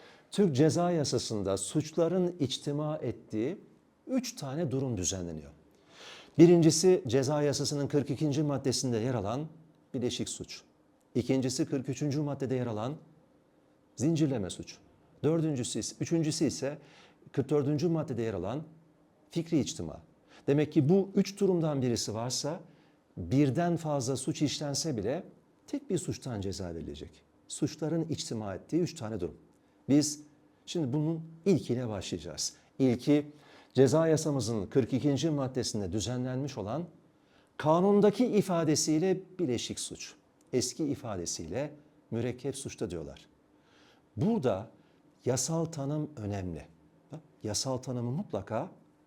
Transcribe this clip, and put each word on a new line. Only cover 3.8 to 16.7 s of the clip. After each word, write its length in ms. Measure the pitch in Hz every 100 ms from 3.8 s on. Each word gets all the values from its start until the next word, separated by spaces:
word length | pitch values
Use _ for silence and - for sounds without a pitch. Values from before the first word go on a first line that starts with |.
| _ _ -
üç 280 | 262 - -
tane 360 | 220 160 165
durum 260 | 131 135 107
düzenleniyor. 540 | 87 95 87 80 71 - _ _ _ - - - - -
Birincisi 680 | 165 175 160 151 185 185 117
Ceza 340 | 123 135 151
Yasası'nın 460 | 147 135 139 143 139
kırk 220 | 147 120
ikinci 340 | 123 156 135
maddesinde 540 | 147 135 135 117 131 117
yer 160 | 117
alan 340 | 127 98 127 156 - - _ _
bileşik 360 | - 120 - 107
suç. 320 | - - - - _ _ _ _ 127
İkincisi 500 | - 131 127 123 160
kırk 240 | 139 123
üçüncü 320 | 131 151 139
maddede 340 | 143 139 135 127
yer 120 | 120
alan 260 | 107 120 156 - _ _ _ _ _ _ _ _ -
zincirleme 540 | 135 160 151 127 90
suç. 280 | - - - - _ _ _
Dördüncüsü 560 | 139 165 156 139 120 120
ise, 160 | - -
üçüncüsü 460 | 147 165 156 156 139
ise 320 | - 131